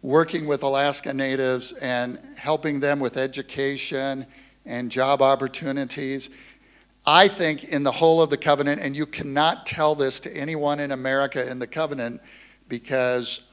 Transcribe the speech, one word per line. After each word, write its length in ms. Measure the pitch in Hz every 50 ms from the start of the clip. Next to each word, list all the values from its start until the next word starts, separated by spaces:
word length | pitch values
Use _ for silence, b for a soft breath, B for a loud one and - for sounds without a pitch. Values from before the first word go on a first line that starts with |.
working 440 | - 135 135 156 165 160 - 208 156
with 160 | 147 143 135
Alaska 500 | 143 139 135 135 143 143 139 - - 143
Natives 600 | 139 135 139 135 135 135 131 127 131 127 127 -
and 460 | - - - 127 123 123 123 123 123 - - - -
helping 420 | - - 147 156 151 151 160 147 139
them 220 | 139 143 143 143
with 160 | 135 120 -
education 1080 | 131 131 131 131 139 131 - - 135 139 139 139 131 - - - 135 135 139 135 135 127 B B B B B B B _
and 260 | - 123 120 123 120
job 300 | - 131 131 135 143 131
opportunities. 1080 | 135 135 139 127 135 127 - - - 139 135 143 139 123 - 151 135 131 135 139 127 - B B B B B B B B B B B B _ _ _
I 220 | - 151 170 196
think 380 | 202 202 208 180 160 151 139 -
in 180 | - 170 143
the 80 | 143 139
whole 320 | 120 - 165 165 160 165
of 80 | 160 147
the 60 | 147
Covenant, 440 | 135 - 151 147 139 143 143 143 -
and 120 | - 135 139
you 100 | 143 151
cannot 600 | 147 - - 135 143 135 143 151 160 - - -
tell 300 | - - - 156 151 151
this 240 | 147 139 131 131 -
to 160 | - - -
anyone 420 | 147 143 151 160 151 147 143 147 147
in 140 | 147 139
America 580 | 139 131 127 135 135 135 139 135 - 135 127 127
in 80 | 127 127
the 80 | 123
Covenant 540 | 113 - 156 160 151 143 135 120 117 120 - B B B B B B B B _ _
because 800 | 117 120 117 - 135 131 127 123 123 123 120 113 - - - _